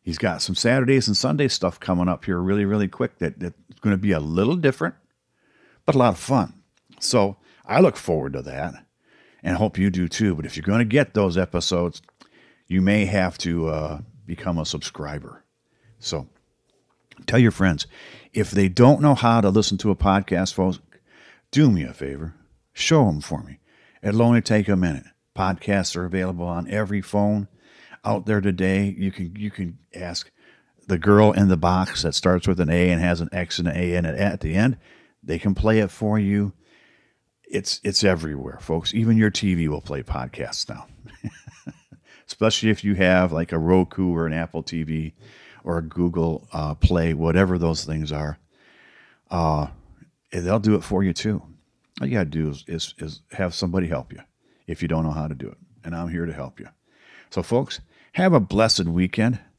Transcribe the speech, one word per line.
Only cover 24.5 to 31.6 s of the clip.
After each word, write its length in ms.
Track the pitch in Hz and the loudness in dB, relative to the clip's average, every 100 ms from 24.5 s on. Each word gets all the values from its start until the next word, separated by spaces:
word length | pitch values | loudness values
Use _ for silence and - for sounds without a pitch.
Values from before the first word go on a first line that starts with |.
| 107 98 | 0 2
a 80 | 95 | 0
minute. 280 | 90 69 - _ _ - | 0 -2 -12 _ _ -4
Podcasts 600 | 92 90 - 98 90 87 | -4 -4 -2 -2 -2 -6
are 100 | 90 | -6
available 400 | 92 92 90 87 | -4 -4 -4 -6
on 200 | 87 85 | -6 -6
every 340 | 101 104 104 | -4 -4 -6
phone 460 | 95 104 104 104 98 _ _ _ - - | -4 -2 0 0 -4 _ _ _ -20 -10
out 220 | 107 107 104 | -4 -4 0
there 140 | 107 | 0
today. 540 | 98 90 95 95 101 - | 0 0 0 2 0 -2
You 140 | 98 | -6
can, 260 | 92 87 98 | -6 -10 -8
you 140 | 104 | -10
can 280 | - 90 - _ | -8 -10 -10 _
ask 360 | 95 90 87 - _ _ _ _ _ - | -14 -10 -10 -12 _ _ _ _ _ -4
the 120 | 90 | 0
girl 340 | 101 104 107 | 6 8 8
in 160 | 95 98 | 6 4
the 80 | |
box 460 | 90 | 4